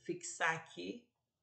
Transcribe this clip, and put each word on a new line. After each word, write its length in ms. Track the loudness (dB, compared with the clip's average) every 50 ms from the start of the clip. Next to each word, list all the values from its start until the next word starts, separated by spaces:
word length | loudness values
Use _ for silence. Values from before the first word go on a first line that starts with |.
| -4
fixar 500 | -4 -4 -2 -2 -6 0 4 4 4 4
aqui, 520 | 4 0 -8 -10 -8 -6 -4 -6 -6 -8 _ _ _ _ _ _ _